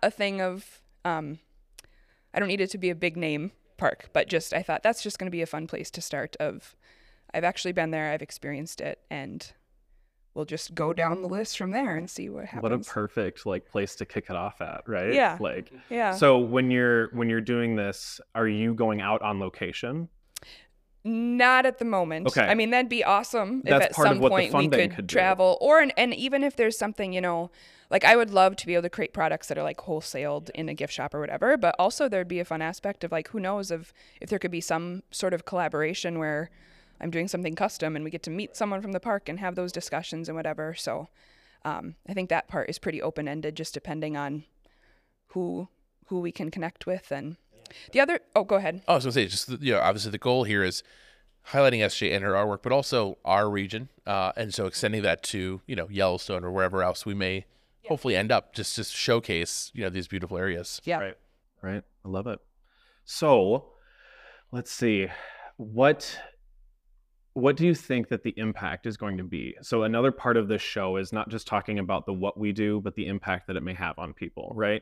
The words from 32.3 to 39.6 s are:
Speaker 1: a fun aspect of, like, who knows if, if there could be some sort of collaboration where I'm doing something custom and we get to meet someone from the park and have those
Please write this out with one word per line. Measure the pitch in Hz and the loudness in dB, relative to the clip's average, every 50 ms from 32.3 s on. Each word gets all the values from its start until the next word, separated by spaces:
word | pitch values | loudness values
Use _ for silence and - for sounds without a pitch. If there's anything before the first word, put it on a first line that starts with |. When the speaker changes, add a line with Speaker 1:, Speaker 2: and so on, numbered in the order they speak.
| 185 175 | -4 -6
Speaker 1:
a | 175 | -4
fun | - 160 160 | -4 -4 -4
aspect | 160 160 170 - - 202 202 - - | -4 -4 -6 -6 -6 -6 -6 -6 -6
of, | 165 | -4
like, | 170 165 156 - | -4 -4 -4 -4
who | - 220 | -6 -6
knows | 190 185 196 208 196 185 | -4 -2 -4 -4 -4 -4
if, | 170 160 165 - _ _ - - _ - | -6 -8 -8 -10 _ _ -20 -20 _ -14
if | - - | -8 -4
there | 220 190 | -4 -2
could | - 175 | -2 -2
be | 175 170 | -4 -4
some | 170 - 165 165 170 175 175 185 - _ | -4 -2 -2 -2 -2 -4 -8 -10 -12 _
sort | - - - 170 170 | -8 -4 -2 -2 -2
of | 165 - | -2 -4
collaboration | - - 180 175 156 - 147 156 156 180 - - 180 170 165 | -4 -2 -2 -2 0 0 0 0 0 -2 -2 -4 -4 -4 -2
where | 160 156 151 147 160 175 _ _ - _ _ _ _ _ _ - | -2 -2 -2 -4 -4 -6 _ _ -20 _ _ _ _ _ _ -10
I'm | - 175 | -6 -4
doing | 165 165 170 202 | -2 -2 -2 -2
something | - 175 180 160 160 | -2 -4 -4 -4 -2
custom | - 202 214 - - - 156 156 | -2 -2 -2 -2 -2 -4 -4 -4
and | 156 156 | -4 -6
we | 156 | -8
get | 160 165 - | -8 -8 -8
to | - | -8
meet | 160 185 214 - - - | -6 -6 -8 -8 -6 -4
someone | 226 208 202 190 | -4 -4 -4 -4
from | 208 208 | -6 -6
the | 196 180 | -6 -4
park | - 240 208 202 - - | -2 -2 -2 -2 -4 -6
and | 156 185 | -8 -6
have | 202 185 175 | -6 -6 -4
those | 180 | -4